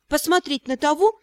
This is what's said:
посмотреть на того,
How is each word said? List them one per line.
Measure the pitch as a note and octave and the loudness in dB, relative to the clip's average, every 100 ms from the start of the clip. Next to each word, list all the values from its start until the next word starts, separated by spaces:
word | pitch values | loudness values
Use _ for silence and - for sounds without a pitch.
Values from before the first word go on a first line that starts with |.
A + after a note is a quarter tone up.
| - | -6
посмотреть | - D#4+ F4+ C#4 C#4 - | -4 0 0 0 -6 -6
на | B3+ | -2
того, | D4 D4+ G#4+ - | 0 2 2 0